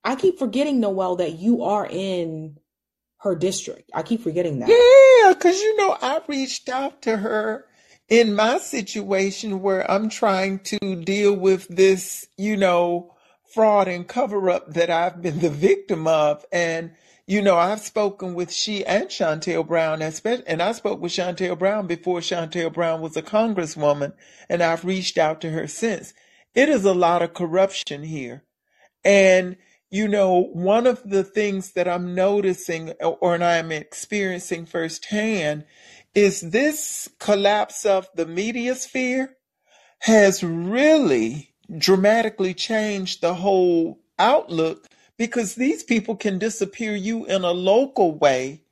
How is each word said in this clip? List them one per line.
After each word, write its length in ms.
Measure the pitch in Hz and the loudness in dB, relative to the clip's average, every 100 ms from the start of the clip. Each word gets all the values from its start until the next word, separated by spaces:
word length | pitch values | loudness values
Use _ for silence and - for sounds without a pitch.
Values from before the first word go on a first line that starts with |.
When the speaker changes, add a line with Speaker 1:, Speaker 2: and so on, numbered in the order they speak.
Speaker 1:
I 120 | 214 262 | -6 0
keep 240 | 381 359 | 0 0
forgetting, 400 | 247 233 294 262 | -4 -2 0 0
Noel, 380 | 208 190 185 180 | 0 -2 -2 -2
that 160 | 165 | -4
you 300 | 160 202 233 | -2 0 0
are 240 | 190 208 - | 0 -2 -2
in 680 | 180 196 180 165 160 156 147 _ _ _ _ _ _ | -6 -4 -4 -4 -8 -14 -18 _ _ _ _ _ _
her 180 | 202 175 | -6 -2
district. 540 | 180 185 - - _ | -2 -4 -10 -16 _
I 100 | - | -10
keep 180 | 160 226 | -4 -4
forgetting 380 | 170 160 175 139 | -2 -4 -2 -2
that. 100 | - | 4
Speaker 2:
Yeah, 640 | 466 480 539 523 508 403 | 8 10 12 12 10 8
'cause, 280 | 370 349 381 | 6 2 2
you 140 | 427 427 | 0 2
know, 220 | 392 - | 0 0
I 200 | 247 311 - | -4 -4 -4
reached 420 | 277 262 - - | -6 -6 -8 -6
out 320 | 254 277 - | -6 -6 -6
to 140 | 240 220 | -4 -4
her 480 | 214 214 220 226 _ _ _ _ _ | -2 -2 -4 -6 _ _ _ _ _
in 260 | 226 226 | 4 4
my 240 | 208 220 320 | 2 0 0
situation 1040 | - 269 190 214 196 190 196 190 220 190 | -4 -8 -8 -10 -2 -2 -2 -4 -8 -4
where 280 | 196 185 - | -2 -2 0
I'm 200 | 196 220 | -2 -2
trying 500 | - 220 190 196 190 | -2 0 0 -2 -6
to 360 | - 208 196 180 | -8 -6 -6 -6
deal 380 | 165 202 202 | -4 2 2
with 340 | 196 190 185 - | 2 0 0 -4
this, 600 | 180 190 190 - - - - | 2 4 2 -4 -14 -16 -8
you 200 | 208 208 | -4 0
know, 560 | 190 175 175 175 175 _ _ _ _ | 2 2 0 -2 -8 _ _ _ _
fraud 340 | 226 220 208 185 | 2 4 4 2
and 200 | 175 175 | -4 -6
cover 420 | 240 254 202 185 | -4 -2 0 0
up 240 | 180 - | -2 -4
that 160 | 156 170 | -2 0
I've 320 | 165 180 175 | 0 -2 -4
been 180 | 175 156 | -6 -2
the 100 | 165 | -2
victim 580 | 143 190 196 - 170 160 | 2 2 2 -2 -4 0
of. 380 | 156 151 147 - | 2 2 -2 -4
And, 400 | 175 170 165 165 _ _ _ - | -4 -2 -4 -10 _ _ _ -4
you 140 | 208 | 0
know, 160 | 196 175 | 4 4
I've 240 | 180 214 | 2 -2
spoken 520 | - 220 208 202 185 | -6 -2 -4 -4 -10
with 180 | 175 170 | -8 -8
she 340 | - - 208 - | -6 -6 -6 -2
and 240 | 196 381 | -2 -2
Shontel 580 | - 170 156 180 165 156 | -4 -2 -2 -4 -4 -2
Brown, 320 | 165 160 156 | -2 -2 -4
espe-, 440 | 160 156 214 240 - | -6 -6 -6 -6 -4
and 140 | 165 | -4
I 100 | 185 | -2
spoke 280 | 233 202 190 | -4 -6 -6
with 120 | 170 | -6
Shontel 460 | 196 180 175 185 170 | -4 -6 -4 -6 -2
Brown 300 | 190 214 185 | -2 -2 -4
before 320 | 170 180 180 | -6 -4 -4
Shontel 540 | 170 175 165 175 165 | -4 -6 -6 -4 -4
Brown 280 | 160 165 160 | -2 -2 -2
was 140 | 160 160 | -6 -8
a 60 | |
congresswoman, 920 | 156 214 226 196 160 - 147 147 143 - _ _ - | -2 0 0 -2 -6 0 0 0 -4 -10 _ _ -6
and 160 | 175 | -2
I've 220 | 170 165 175 | 0 0 -4
reached 320 | 190 185 - | -4 -2 0
out 240 | 156 160 | 0 -2
to 100 | 165 | -6
her 160 | 160 156 | -6 -8
since. 460 | - 226 190 - _ _ _ _ - | -6 -6 -6 -12 _ _ _ _ 2
It 140 | 294 | 4
is 160 | 269 190 | 4 2
a 80 | |
lot 280 | 180 170 175 | 4 2 2
of 120 | 170 | -2
corruption 680 | 170 170 180 190 - - 143 | -4 -2 2 0 -2 -10 -12
here. 400 | 156 156 120 135 _ _ _ _ _ _ | -10 -10 -10 -14 _ _ _ _ _ _
And, 540 | 190 202 190 185 180 185 _ _ _ | 4 6 6 4 2 -10 _ _ _
you 160 | 190 214 | -4 0
know, 280 | 208 190 180 185 | 2 4 2 0
one 340 | 165 180 220 247 | -2 2 2 2
of 200 | 233 202 | 0 -2
the 160 | 196 | -2
things 480 | 190 214 208 196 185 | 0 -2 -2 -4 -6
that 140 | 180 180 | -4 -2
I'm 260 | 175 180 180 | -2 -4 0
noticing 760 | 190 202 196 180 - 165 160 - | 2 2 0 -4 -6 -8 -8 -4
or, 180 | 165 165 | -4 0
or, 140 | 180 170 | 0 2
and 80 | |
I'm 280 | 175 170 160 | 2 0 -2
experiencing 960 | 156 - - - 208 190 180 - 170 165 | -8 -10 -18 -6 -4 -4 -6 -8 -10 -8
firsthand 1000 | 175 165 - - 208 214 208 151 151 - _ - - _ 202 | -6 -6 -8 -6 -4 -2 -2 -4 -6 -12 _ -20 -20 _ 2
is 260 | 202 196 | 2 2
this 680 | 165 208 294 302 - - - _ | -4 0 0 -2 -10 -12 -14 _
collapse 640 | - 202 196 208 208 - 208 | -2 2 2 0 -2 -4 0
of 240 | 190 185 165 | 0 -2 -6
the 100 | 165 | -6
media 500 | 170 214 240 240 254 | -4 -6 -4 -4 -6
sphere 600 | - 262 254 262 262 _ _ _ _ _ _ _ | -6 -6 -2 -2 -4 _ _ _ _ _ _ _
has 440 | - 220 196 - | 4 6 6 4
really 1120 | 175 165 175 233 302 311 220 127 113 147 - _ - 160 | -4 -4 -4 2 4 4 4 2 0 -4 -14 _ -18 -4
dramatically 760 | 180 190 202 226 220 214 185 | 2 4 4 2 0 -2 -4
changed 680 | 175 - 220 214 202 185 - | -4 -4 -2 -2 -6 -8 -4
the 120 | 170 | -4
whole 640 | 180 196 190 180 170 165 - _ - | -2 0 2 4 2 -2 -8 _ 0
outlook, 720 | 208 294 - 165 160 - _ _ _ - | 2 2 0 -2 -2 -4 _ _ _ -8
because 380 | 233 240 202 - | -4 -4 -6 -2
these 280 | 262 440 | -2 -2
people 320 | - 233 220 202 | -2 -2 -2 -6
can 240 | 208 185 | -4 -2
disappear 560 | 220 - 196 - 220 208 | -4 -4 -8 -6 -8 -6
you 300 | 190 226 - | -6 -8 -4
in 180 | 190 | -2
a 80 | 180 | -2
local 640 | 180 185 220 269 - 180 151 | -2 2 2 2 2 0 4
way 460 | 147 127 131 156 _ | 2 2 -4 -10 _